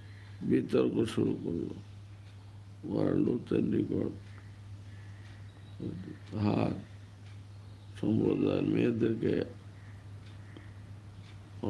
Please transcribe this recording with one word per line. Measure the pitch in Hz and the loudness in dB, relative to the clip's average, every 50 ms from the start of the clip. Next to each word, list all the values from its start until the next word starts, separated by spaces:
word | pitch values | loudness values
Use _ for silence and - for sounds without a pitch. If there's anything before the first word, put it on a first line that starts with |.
| - - - - - - - - - - | -14 -14 -14 -14 -14 -14 -10 -4 2 4
বিতর্ক | - 131 - - - 127 127 120 - 113 117 110 - | 4 4 4 4 4 4 4 6 4 4 2 4 4
শুরু | 110 110 110 - - - | 4 4 4 2 0 0
করল। | - 85 82 - - - - - - - - - - - - - - - - - - - - - - - - - | -2 0 0 -2 -4 -6 -8 -12 -12 -14 -14 -14 -14 -16 -16 -16 -16 -16 -16 -16 -16 -16 -16 -16 -16 -16 -10 -6
উহারা | 92 101 107 101 95 90 95 - | 0 2 4 4 6 6 6 6
লূতের | - 123 120 110 - 104 107 113 117 | 6 4 2 2 4 4 4 6 6
নিকট | 117 113 107 - 95 95 - - - - - - - - - - - - - - - - - - - - - - - - - - - - - - - - - - - - - - - 90 - - - - - 104 | 4 4 4 4 4 2 2 0 -2 -6 -10 -12 -14 -14 -14 -14 -14 -14 -14 -14 -12 -12 -12 -14 -14 -14 -14 -14 -14 -14 -14 -14 -14 -14 -14 -14 -14 -16 -16 -14 -10 -6 -6 -6 -4 -6 -8 -10 -10 -12 -10 -6
তাহার | 107 104 104 104 110 110 110 - - - - - - - - - - - - - - - - - - - - - - - - - - - | 0 4 4 6 6 6 4 4 2 -2 -6 -12 -14 -16 -16 -18 -16 -16 -16 -14 -14 -14 -14 -14 -14 -14 -14 -14 -16 -14 -16 -14 -6 0
সম্প্রদায়ের | - 104 110 110 107 104 98 95 98 101 95 95 95 101 107 | 2 4 6 6 6 6 6 6 4 4 4 4 4 4 6
মেয়েদেরকে | 113 120 120 117 110 113 113 113 - - 104 - - - - - - - - - - - - - - - - - - - - - - - - - - - - - - - - - - - - - - - - - - - - - - - | 6 6 4 4 4 4 4 4 4 2 4 4 2 0 -2 -6 -12 -14 -14 -14 -14 -14 -14 -16 -14 -14 -14 -14 -14 -14 -14 -14 -14 -16 -14 -14 -14 -14 -14 -14 -14 -14 -14 -14 -14 -14 -16 -16 -16 -16 -16 -16 -16 -16 -14 -8 -2 0